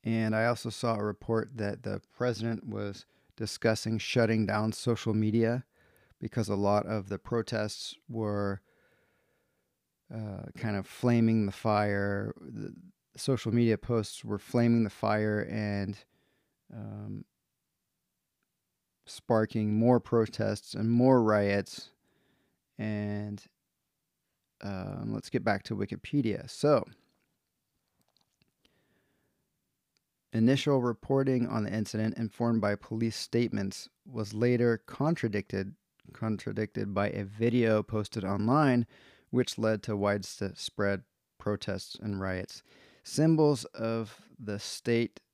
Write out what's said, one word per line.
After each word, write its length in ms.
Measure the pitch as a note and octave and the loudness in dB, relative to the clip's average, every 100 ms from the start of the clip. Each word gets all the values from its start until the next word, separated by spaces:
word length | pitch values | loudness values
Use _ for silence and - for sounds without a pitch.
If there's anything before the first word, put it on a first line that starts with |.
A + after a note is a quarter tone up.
| A2+ | 0
And 300 | A2+ A2 A2 | 0 2 2
I 120 | A#2 | 2
also 220 | A#2+ - | 0 -4
saw 260 | - A#2+ A2+ | -4 -2 -2
a 80 | |
report 520 | G#2+ G2+ - A2+ - B2+ | -2 -6 -2 -2 -2 -4
that 280 | G#2 - | -4 -4
the 180 | G#2+ G2 _ _ | -6 -8 _ _
president 500 | B2 G#2+ A2+ A2 - | -2 -2 -4 -4 -6
was 380 | G#2 G2+ G2 - _ _ - | -6 -6 -10 -18 _ _ -10
discussing 640 | A2 - A#2 A2 A2+ A2+ | -8 0 0 2 0 -4
shutting 460 | - B2+ A2+ A2+ G2+ | 0 2 4 4 2
down 280 | G#2+ G#2+ | 0 -2
social 400 | G#2+ - A2+ - | -2 -2 -2 0
media 500 | A2 G#2+ A2 A2+ B2 - _ _ _ _ _ | 0 2 2 2 0 -6 _ _ _ _ _
because 300 | - - G2+ | -8 -4 -2
a 60 | G2+ | 2
lot 300 | G2+ G#2 G#2 | 4 2 2
of 200 | G#2+ F#2+ | -4 -4
the 100 | G2+ | -10
protests 800 | - A#2+ A2 A2+ G#2+ - - - _ | -4 -4 -2 -4 -4 -6 -12 -14 _
were, 500 | A2+ G#2+ G#2 G2+ G2 _ _ _ _ _ _ _ _ _ _ _ _ _ _ _ | -6 -4 -2 -2 -4 _ _ _ _ _ _ _ _ _ _ _ _ _ _ _
uh, 300 | A2+ G#2+ G2 - - | -10 -8 -10 -12 -8
kind 180 | A2+ G2+ | -4 -4
of 100 | G2 | -6
flaming 600 | - B2 A#2+ A2+ A2+ G2+ | -2 4 6 6 4 2
the 80 | |
fire. 840 | - A2+ G#2 G#2 G2+ G2+ G2+ G#2 - | 0 2 2 2 0 0 -2 -4 -10
The 320 | - G#2+ G#2 - F#3 _ _ - | -14 -12 -12 -14 -20 _ _ -8
social 380 | - B2+ A#2+ | -2 -2 2
media 240 | A2+ A#2 G#2+ | 2 4 2
posts 480 | - A#2 G#2 - A2 | 0 -2 -2 -10 -8
were 120 | G#2 | -8
flaming 460 | - B2 A#2 A#2 | -2 2 4 4
the 60 | A2 | 2
fire 580 | - A2 G#2+ G#2+ G#2+ - | 0 0 2 2 0 -2
and, 480 | G#2+ G#2 G2+ G2 G2+ _ _ _ _ _ _ _ | -4 -2 -2 -4 -8 _ _ _ _ _ _ _
um, 500 | A2+ G#2+ G#2 G#2 G#2 - _ _ _ _ _ _ _ _ _ _ _ _ _ _ _ _ _ - | -14 -12 -12 -10 -12 -14 _ _ _ _ _ _ _ _ _ _ _ _ _ _ _ _ _ -20
sparking 680 | - - A2+ A2 A2+ G#2+ | -20 2 2 2 0 0
more 280 | G#2+ A#2 B2 | 4 6 6
protests 720 | - A#2 A2 - G#2+ G#2 - | 4 2 2 0 -2 -2 -6
and 180 | - A2 | -4 2
more 320 | A#2 B2+ B2+ | 6 8 8
riots. 680 | A2 G#2 G2+ G2+ G2 - - _ _ _ _ _ _ _ _ - | 6 4 4 0 -2 -10 -18 _ _ _ _ _ _ _ _ -10
And, 640 | G#2+ G#2 G#2 G#2 G#2 G2+ - _ _ _ _ _ _ _ _ _ _ _ | -6 -4 -4 -4 -6 -10 -14 _ _ _ _ _ _ _ _ _ _ _
um, 520 | G2+ F#2+ F#2+ G2 G#2+ | -10 -8 -8 -8 -6
let's 160 | G#2+ - | -6 -4
get 160 | B2+ - | -2 0
back 180 | G2 | -2
to 120 | - G2+ | -2 -6
Wikipedia. 720 | G2+ - - C#3+ A2+ G2 - | -4 -6 -4 -2 0 -2 -6
So, 360 | - D3 C#3 - - _ _ _ _ _ _ _ _ _ _ _ _ _ _ _ _ _ _ _ _ _ _ _ _ _ _ _ _ _ _ _ _ _ | 0 4 4 2 -16 _ _ _ _ _ _ _ _ _ _ _ _ _ _ _ _ _ _ _ _ _ _ _ _ _ _ _ _ _ _ _ _ _
initial 500 | A2+ A2+ C3+ - C#3 | 2 4 4 4 2
reporting 680 | B2 A2+ - C3+ C3+ B2+ A#2 | 2 -4 0 2 2 2 0
on 160 | A2+ | -2
the 100 | G#2 | -2
incident, 440 | G#2+ G#2 A2 A2 - | -2 -4 -2 -2 -2
informed 440 | A2+ - A#2 A2+ | -6 -2 0 2
by 140 | G#2 G2+ | 2 -2
police 400 | - A2+ A2+ G#2+ | -4 -2 -2 -2
statements, 760 | - A#2+ A#2+ G#2 G2 - - _ - | -2 0 2 0 -4 -6 -16 _ -14
was 280 | A#2+ G#2 | -8 -8
later 480 | G#2+ A#2+ B2 A#2+ A2+ - | 0 2 4 4 2 -4
contradicted, 880 | - D3 E3+ A#2 G2+ - G2 F#2+ - _ _ - | -2 0 0 -2 -2 -4 -4 -6 -10 _ _ -20
contradicted 840 | - A2 G#2 - G#2 G#2+ - G2+ | -8 -4 -4 -4 -6 -6 -4 -4
by 160 | G2 G#2 | -2 -2
a 140 | - | -2
video 600 | G2 G#2 A2+ A#2+ A2+ G#2+ | -8 0 2 4 4 4
posted 400 | G#2 A2 G2+ A2+ | 2 -4 -4 -4
online, 640 | F#2+ G2+ G#2+ C#3+ D3 B2 A#2 - - _ _ | -4 0 2 4 6 4 2 -6 -20 _ _
which 280 | B2 A#2+ - | -2 0 0
led 240 | A2 G#2+ | 0 0
to 120 | - G#2 | -2 0
widespread 1080 | G2+ G2+ F#2+ - G2 - - - G2+ G2 - _ _ _ | 2 0 -2 -8 -8 -6 -12 -2 0 0 -6 _ _ _
protests 580 | - G2+ - F#2+ - - | -4 -4 -4 -6 -8 -10
and 200 | G#2+ G2 | -6 -4
riots. 440 | F#2+ F#2 F#2+ - _ - - _ | -4 -4 -6 -14 _ -20 -20 _
Symbols 600 | - - D#3+ D#3 D3+ C#3 - | -6 2 4 6 4 2 -4
of 560 | - A2+ A2+ A2 - - - | -6 -4 -2 -6 -12 -20 -14
the 200 | G#2+ G#2 | -8 -8
state 600 | - - - A#2 A#2 - _ | -8 -8 0 2 0 -6 _